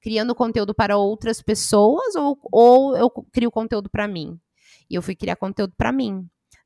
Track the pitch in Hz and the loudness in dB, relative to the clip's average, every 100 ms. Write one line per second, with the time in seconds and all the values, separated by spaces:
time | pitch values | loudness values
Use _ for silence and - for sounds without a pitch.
0 | - 220 233 240 233 226 208 214 202 202 | -4 -4 -2 -2 -2 -2 -4 -2 0 2
1 | 202 214 226 220 - 208 - 208 208 302 | 0 -2 -6 -6 -4 -4 0 4 4 4
2 | 508 370 285 277 - - 240 247 269 262 | -2 -2 -2 -4 0 6 8 8 4 0
3 | 247 - - - 233 220 226 214 202 208 | 0 -2 -8 -4 -2 -4 -6 -6 -6 -6
4 | 208 185 151 165 _ _ _ _ _ 175 | -6 -8 -12 -14 _ _ _ _ _ -8
5 | 175 185 165 170 190 196 196 _ 226 262 | -8 -8 -8 -8 -8 -6 -8 _ -4 -2
6 | 240 190 180 _ _ _ | -4 -8 -12 _ _ _